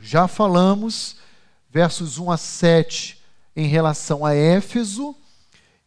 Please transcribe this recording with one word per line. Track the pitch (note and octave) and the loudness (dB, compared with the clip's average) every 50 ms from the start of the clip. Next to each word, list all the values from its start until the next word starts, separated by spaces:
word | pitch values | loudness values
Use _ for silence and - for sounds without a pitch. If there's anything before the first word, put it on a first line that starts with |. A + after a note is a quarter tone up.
Já | A2 G#2+ C#3+ D#3+ F#3 F3+ | -8 0 2 2 2 2
falamos, | - - G#3+ G3 F3 F3 F#3 F#3+ G3+ G3+ G#3+ A3+ - - - - - - - - - - _ _ _ _ _ _ | 2 0 0 2 4 4 4 4 2 0 -2 -6 -6 -8 -10 -12 -14 -18 -20 -20 -20 -20 _ _ _ _ _ _
versos | - D#3 F3 E3 - - E3+ D3+ A#2+ D3 | 0 0 0 0 0 -4 -8 -8 -8 -8
um | F3 F3 | -4 -4
a | E3+ | -4
sete, | D#3+ - - - - F3 E3+ E3 E3 D#3 - - - - - - - - - - - - _ - | -4 -6 -8 -4 0 4 4 4 4 2 0 -4 -10 -10 -12 -14 -18 -20 -20 -20 -20 -20 _ -6
em | D#3 D#3 | -4 -2
relação | C#3+ D3+ D#3+ D#3+ D#3 D3 - - - D3+ C#3+ D3+ | 0 2 2 2 0 -2 -2 -4 -4 -4 -2 0
a | D3+ D3 | 0 2
Éfeso, | D3 D3+ D#3+ F3 G3+ G3+ - - A#3+ A#3 G3+ G3 A#3 C#4+ D4 C#4+ - - _ _ _ _ _ _ _ _ _ _ _ _ | 4 4 4 4 2 0 -2 -4 -4 -4 -4 -6 -8 -10 -10 -12 -16 -20 _ _ _ _ _ _ _ _ _ _ _ _